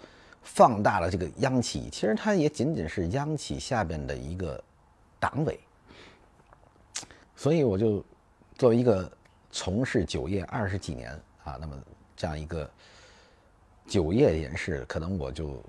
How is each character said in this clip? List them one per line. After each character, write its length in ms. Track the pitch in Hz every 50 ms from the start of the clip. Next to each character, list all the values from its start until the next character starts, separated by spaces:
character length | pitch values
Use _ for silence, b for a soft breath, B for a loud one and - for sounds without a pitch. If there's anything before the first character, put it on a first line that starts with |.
| B B B B B B B B -
放 400 | - - - 185 139 107 98 107
大 160 | 123 110 92
了 100 | 85 90
这 80 | 92
个 100 | 82 87 78 -
央 220 | - 131 131 131 123
企？ 300 | 113 - - - - -
其 120 | - -
实 120 | 175 214 220
它 220 | 220 - 220 208
也 120 | 175 147
仅 240 | 151 - - 123 156
仅 160 | 160 107 80
是 200 | 80 - 101 85
央 280 | 85 110 139 143 156 156
企 220 | 139 - - 73
下 260 | 69 - - 131 113 98
边 220 | 80 85 76 67
的 100 | 69 71
一 200 | 60 64 73 90
个 280 | 92 90 76 64 - - _ _ _ _ _ _ _ _ _ _ -
党 240 | - - - 135 160
委。 160 | - - - - _ _ _ _ B B B B B B B B B _ _ - _ - _ _ _ _ - - _ - - B B B B B B _
所 160 | - - 139
以 120 | 165 165 139
我 120 | 113 95
就 300 | 98 117 110 104 92 - - - _ _ _ _ _ - _ -
作 160 | - 131 117
为 80 | 113
一 60 | 120 123
个 280 | 120 101 92 90 - - _ _ _ _ _ _ _
从 320 | - - - 90 92 120 131
事 220 | - - 113 85
酒 240 | - - 73 64 80
业 160 | 101 95 85
二 240 | - - 95 104 98
十 80 | 101
几 160 | 92 - - 69
年 180 | 60 57 60 71 - - _ _ _ -
啊， 140 | 73 65 65
那 60 | 78
么 100 | 76 69 67 - - - - - _ _
这 120 | - -
样 120 | 82 76 78
一 60 | 78
个 240 | 78 85 80 71 - - B B B B B B B B B B B B B B B _ _ _ _ _ _ _
酒 260 | - - 98 78 78 98
业 180 | 123 147 104
人 240 | 80 80 76 64 78
士， 300 | - - 95 78 67 60
可 140 | - - 90
能 180 | 80 90 98
我 140 | 85 69 65
就 280 | 76 85 78 71 67 58 -